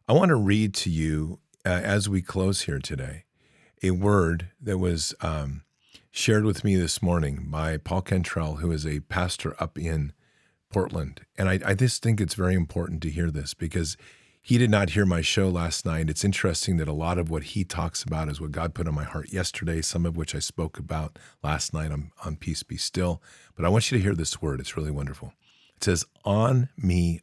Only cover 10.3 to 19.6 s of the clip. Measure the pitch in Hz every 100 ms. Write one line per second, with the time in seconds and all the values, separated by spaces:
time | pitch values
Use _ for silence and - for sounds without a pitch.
10.3 | _ _ _ _ 101 - 85 73 - -
11.3 | - 95 95 98 98 127 - 117 107 90
12.3 | - 92 92 80 87 85 82 82 76 85
13.3 | 73 69 - 80 92 78 - - - _
14.3 | _ - 120 120 104 98 104 95 85 80
15.3 | - 95 87 85 - 85 80 78 76 101
16.3 | 95 95 78 - 85 76 76 82 90 80
17.3 | 80 73 - 90 82 80 - - 78 76
18.3 | 71 76 76 82 - 82 73 71 78 -
19.3 | 92 87 -